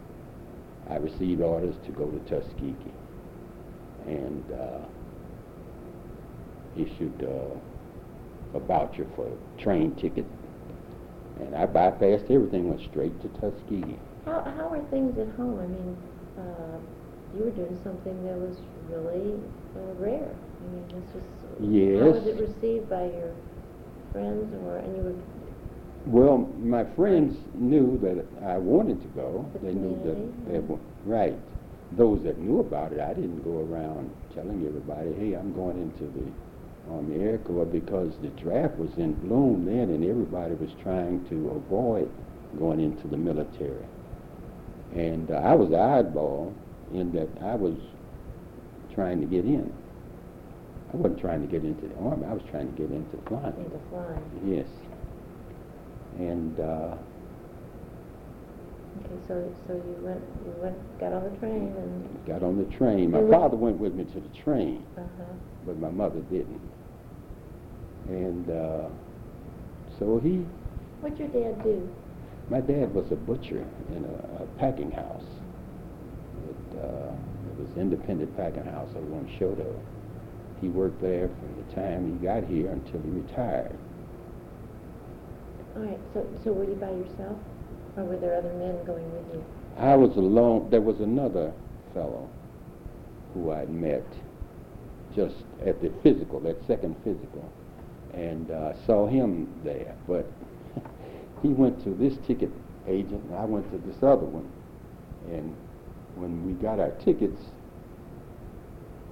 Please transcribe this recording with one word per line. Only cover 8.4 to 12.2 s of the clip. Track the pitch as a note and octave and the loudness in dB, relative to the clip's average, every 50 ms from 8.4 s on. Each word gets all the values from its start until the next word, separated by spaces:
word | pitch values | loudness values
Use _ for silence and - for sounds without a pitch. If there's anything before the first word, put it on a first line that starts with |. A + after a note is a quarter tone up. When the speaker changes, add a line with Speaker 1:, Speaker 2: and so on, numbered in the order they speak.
| - - - D2 | -10 -6 -6 -4
Speaker 1:
a | |
voucher | C2+ - F2+ D#2+ C#2+ - - - C2+ - - | 0 4 4 4 4 2 0 -4 -6 -6 -4
for | - A#1 A#1 | -6 -4 -4
a | A#1+ - - - - - | -6 -8 -10 -12 -10 -2
train | - G#2 G2 E2 D#2 D#2+ - | 2 4 6 6 6 4 2
ticket. | - - E2 - - - - - - - - - - - - - - - - - - - - - - - - - - | 2 0 0 0 0 -4 -4 -6 -12 -12 -14 -12 -12 -12 -12 -12 -12 -12 -12 -12 -14 -12 -14 -14 -14 -12 -12 -10 -8
And | - C2+ C#2+ | -8 -4 0
I | D2+ F2 | 2 4
bypassed | G2 - E2 F2 F#2 - - G2+ G2 G#2 G#2 | 6 8 8 8 8 8 8 8 8 8 8